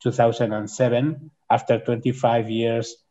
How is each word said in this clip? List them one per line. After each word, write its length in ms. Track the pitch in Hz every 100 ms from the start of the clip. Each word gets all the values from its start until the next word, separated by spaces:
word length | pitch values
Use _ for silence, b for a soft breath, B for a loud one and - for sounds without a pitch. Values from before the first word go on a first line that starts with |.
two 100 | 123
thousand 420 | - 117 110 113
and 160 | 107 104
seven, 640 | - 127 120 147 160 - _ -
after 300 | 120 - 113
twenty-five 680 | - 117 123 131 120 117 113
years 460 | 113 117 117 113 - _